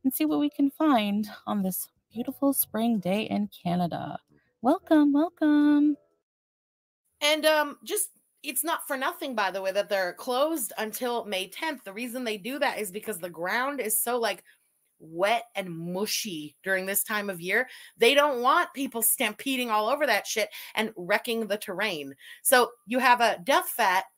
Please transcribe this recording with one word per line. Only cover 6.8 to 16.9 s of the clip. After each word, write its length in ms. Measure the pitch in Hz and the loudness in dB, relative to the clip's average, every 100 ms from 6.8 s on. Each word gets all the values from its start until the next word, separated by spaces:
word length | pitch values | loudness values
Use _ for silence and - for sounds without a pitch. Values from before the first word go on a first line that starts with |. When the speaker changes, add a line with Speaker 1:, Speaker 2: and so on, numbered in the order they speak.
| _ _ _ _ | _ _ _ _
Speaker 2:
And, 260 | 294 311 302 | 2 4 4
um, 320 | 311 294 - | 2 0 -6
just, 260 | 214 403 - _ _ _ | -8 -6 -6 _ _ _
it's 220 | 285 277 | -8 -4
not 220 | 320 330 - | -4 -4 -4
for 100 | 269 | -4
nothing, 380 | 277 349 302 | -4 -4 -6
by 160 | 220 196 | -2 -2
the 120 | 190 | -2
way, 100 | 190 | -2
that 160 | 190 202 | -2 0
they're 240 | 202 180 | 0 -2
closed 600 | 170 - 247 302 330 226 - | -4 -4 0 0 0 -6 -6
until 480 | 220 - 247 240 | -6 -4 -4 -4
May 240 | 196 190 190 | -4 -6 -6
tenth. 360 | - 320 262 | -6 -6 -6
The 80 | 196 | -12
reason 320 | 196 247 247 | -10 -8 -6
they 120 | 240 214 | -6 -6
do 220 | 196 277 | -6 -4
that 200 | 262 196 | -2 -2
is 120 | 208 | -8
because 280 | 196 - 180 | -8 -10 -10
the 120 | 180 | -10
ground 500 | 160 175 220 262 285 | -8 -4 -2 -4 -4
is 200 | 214 - | -4 -2
so, 180 | 240 240 | -2 -2
like, 260 | 220 190 _ _ _ _ _ _ | -2 -4 _ _ _ _ _ _
wet 480 | 160 165 196 233 - 196 | -14 -2 0 0 -2 -8
and 120 | 185 | -8
mushy 880 | 165 170 180 208 - 220 160 151 _ | -8 -6 -4 -2 -4 -4 -8 -12 _
during 240 | 190 190 | -2 -2
this 160 | 190 | 0